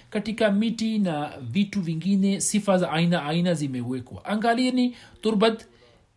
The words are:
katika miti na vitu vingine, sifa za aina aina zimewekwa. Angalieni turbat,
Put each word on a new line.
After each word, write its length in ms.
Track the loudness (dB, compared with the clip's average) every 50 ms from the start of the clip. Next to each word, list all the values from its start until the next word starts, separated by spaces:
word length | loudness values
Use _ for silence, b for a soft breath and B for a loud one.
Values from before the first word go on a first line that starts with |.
| B B
katika 400 | -6 -4 -4 -4 0 2 2 2
miti 460 | 4 2 2 0 0 -2 -2 -2 0 0
na 340 | 0 0 0 -2 -6 -6 -8 -12
vitu 400 | -10 -4 0 0 0 0 -2 -4
vingine, 580 | -2 -2 -4 -2 0 2 2 4 2 2 0 0
sifa 380 | -2 -2 -2 0 2 2 2 2
za 120 | 2 0
aina 320 | 0 0 2 2 2 0 0
aina 300 | -2 0 0 0 0 0
zimewekwa. 720 | 0 -2 -4 -4 -6 -6 -6 -6 -8 -8 -12 -16 -12 -6
Angalieni 720 | -4 -4 0 2 0 2 2 0 0 2 2 0 0 -2 B B B B B
turbat, 460 | -2 0 2 4 4 4 2 0 -8 -20 b b b b b b b b _